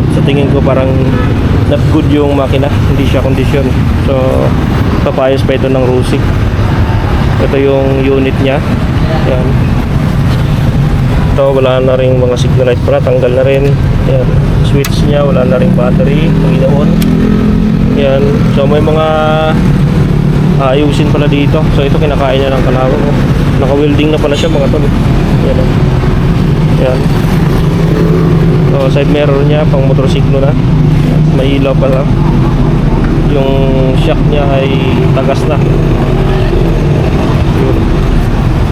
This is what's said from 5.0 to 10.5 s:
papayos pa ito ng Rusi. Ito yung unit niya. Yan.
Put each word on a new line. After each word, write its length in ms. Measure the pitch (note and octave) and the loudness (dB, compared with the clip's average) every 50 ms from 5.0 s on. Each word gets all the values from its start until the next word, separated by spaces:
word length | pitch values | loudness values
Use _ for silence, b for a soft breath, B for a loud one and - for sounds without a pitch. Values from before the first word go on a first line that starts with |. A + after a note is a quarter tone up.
| - | -2
papayos 400 | C#3+ C3+ C#3 C3 C3 C3+ C3 - | -2 -2 -2 0 0 0 0 0
pa 160 | - C3+ B2+ | -2 -2 -2
ito 80 | C3 | -2
ng 160 | C3 C3 C3 B2+ | -2 0 0 0
Rusi. 400 | B2 B2+ B2+ - - - C3+ - - - - - - - - - - - - - - - - - - - - - - - - C3+ | 0 0 0 0 -2 -2 -2 0 0 -2 0 -2 -2 -2 -2 -2 0 0 0 0 0 0 -2 -2 -2 -2 -2 0 0 0 0 -2
Ito 160 | C3+ - C#3 | 0 0 0
yung 480 | C#3 C#3 C3+ C3+ C3+ C3+ C3+ C3+ C3+ | 0 0 0 0 0 0 0 0 0
unit 320 | C3+ C3+ C3+ C3+ C3+ - C#3 | 0 0 0 0 -2 -2 -2
niya. 240 | C#3 C3 C3+ D3+ - - - - - - C#3 - - - D#3 D3+ - | -2 0 -2 -2 -2 -2 -4 -2 -2 -2 -2 -2 -2 -2 -2 -2 -2
Yan. 200 | - - - - - - - - - - - - - - - - - - - - - - - - - | 0 0 0 0 0 0 0 0 0 0 -2 -2 -2 -2 -2 -2 0 0 0 0 0 0 0 0 0